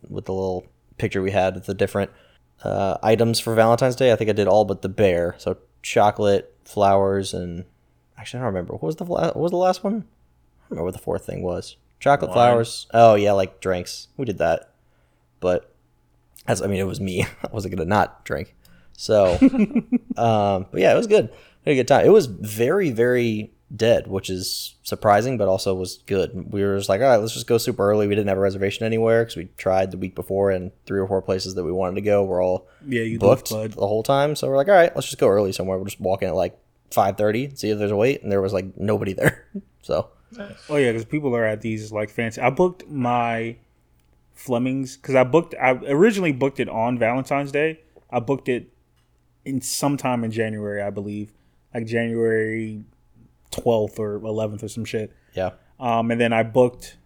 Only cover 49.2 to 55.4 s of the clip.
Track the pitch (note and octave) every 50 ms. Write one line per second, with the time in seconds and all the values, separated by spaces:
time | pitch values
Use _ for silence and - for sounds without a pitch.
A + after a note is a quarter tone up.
49.2 | _ _ _ _ - C#3 C3+ B2+ - - - - D#3 C#3+ C#3+ C3 - C3 B2 A#2
50.2 | A#2 A2+ G#2+ A2+ A2 A2 G#2+ G#2+ G#2 G#2 G2+ G#2 G2+ G2+ G2+ G#2 G2+ G#2 G#2 G#2
51.2 | G#2 G2+ _ _ _ _ _ _ _ _ - A#2+ A2+ A2 A#2 A#2 A#2 A#2 A2+ A#2
52.2 | A2+ A2+ A2+ A2 A2 A2 A2 A2+ A2 A2 G#2+ G#2 A2 - _ _ _ _ _ _
53.2 | _ _ _ _ _ - - - - B2 A#2 A2 G#2+ G2+ - - G#2+ G#2 G#2 G#2
54.2 | G#2+ A2 G#2+ A2 A2 G#2+ G#2+ G2+ A2+ G#2 - A#2 G#2+ - - A2+ G#2+ G#2 _ _
55.2 | _ _ - F#2